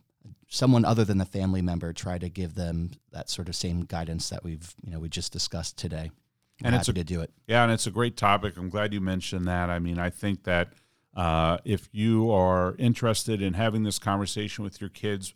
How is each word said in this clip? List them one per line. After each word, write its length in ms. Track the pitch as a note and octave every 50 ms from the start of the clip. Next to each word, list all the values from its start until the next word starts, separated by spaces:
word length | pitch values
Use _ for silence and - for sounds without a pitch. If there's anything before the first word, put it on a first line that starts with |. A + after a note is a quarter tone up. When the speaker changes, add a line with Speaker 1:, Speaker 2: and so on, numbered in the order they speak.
| _ _ _ _ - - - _ _ -
Speaker 1:
someone 360 | - - C3 B2+ B2 A#2 A2
other 200 | E2+ A2+ A2+ G#2+
than 140 | F#2+ G2+ G2
the 60 | F#2
family 380 | - - G2 F#2+ F#2+ F#2 F#2
member, 300 | F2+ F2 F2 E2 E2+ E2
try 260 | E2 - - F#2 F2+ F2
to 100 | F2+ F2
give 260 | E2+ F#2+ F2+ E2 D2+
them 360 | F2+ F2 E2 E2 E2+ E2+ E2+ - - _ _
that 200 | - D#2+ D#2 -
sort 180 | - - E2+ E2
of 80 | E2
same 280 | - - F2+ F2 F2 E2
guidance 440 | - - E2 E2 D#2+ E2 E2 - -
that 160 | F2 F2 -
we've, 300 | E2+ D#2+ D#2 E2+ - - -
you 80 | - G2
know, 80 | D#2+ D#2+
we 100 | D#2+ D#2+
just 240 | - F#2 F2 -
discussed 440 | - D#2+ - - - E2+ E2 - - -
today. 320 | - E2+ D#2 D#2 D#2+ D#2 - _ _ _ _ _ _ _ _ -
We're 80 | A#2 A#2+
Speaker 2:
And 80 | B2
it's 100 | B2 -
Speaker 1:
happy 140 | - F2+ F2+
Speaker 2:
a 40 | E2
Speaker 1:
to 100 | D#2 F2+
do 60 | E2
it. 100 | D#2+ - _ _ _
Speaker 2:
Yeah, 160 | - A2+ A#2+
and 100 | A#2+ A2+
it's 140 | A2+ G#2+ -
a 40 | G#2
great 260 | F2+ A2 A#2+ A#2 -
topic. 400 | - A2 G2+ G2+ G2+ G#2 G2+ E2
I'm 120 | F2 F2+ F2+
glad 240 | F#2 G#2 G#2 G#2
you 80 | G#2 G2+
mentioned 460 | F#2 F#2+ F#2 F#2 - - G2 F#2 F2+
that. 240 | F2+ F2+ F2 F2 F2
I 80 | F2 E2+
mean, 200 | E2+ F2 F2 F2
I 120 | F2 F2+
think 340 | - - - G2+ G2 - -
that, 280 | - F2+ F2 F2+ - - _ _ _ _ _ _ _ -
uh, 440 | F#2 F2 E2 D#2+ D#2+ D#2+ E2 F2 F2 -
if 240 | - G2+ F#2 - -
you 380 | - G#2 A2 A2+ A2+ A2 A2+ A#2
are 420 | G#2+ - - - F#2 F2+ F2+ F#2 -
interested 680 | - C3 A#2+ A2+ - A#2+ A2+ G#2+ - - A2+ A2 G2
in 120 | G2 F#2+ F2
having 280 | F#2+ A2+ A2+ G#2 A2
this 160 | G#2+ G#2 G2 -
conversation 680 | - G#2 G2 G2+ G2+ F#2 - G#2+ G#2 G#2 - - G#2
with 160 | G2 - -
your 100 | G2+ F#2
kids, 440 | - - - G#2+ G2+ G2 F#2+ - -